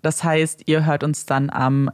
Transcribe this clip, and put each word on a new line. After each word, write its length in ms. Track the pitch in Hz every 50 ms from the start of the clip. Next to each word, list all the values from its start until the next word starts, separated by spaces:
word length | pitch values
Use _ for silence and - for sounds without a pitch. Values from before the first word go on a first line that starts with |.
Das 220 | - 156 151 - -
heißt, 400 | 170 160 160 160 160 - _ - -
ihr 180 | 156 156 156
hört 180 | 160 147 147 -
uns 220 | 151 151 - -
dann 240 | - 139 135 139 139
am 400 | - - 131 131 135 139 139 135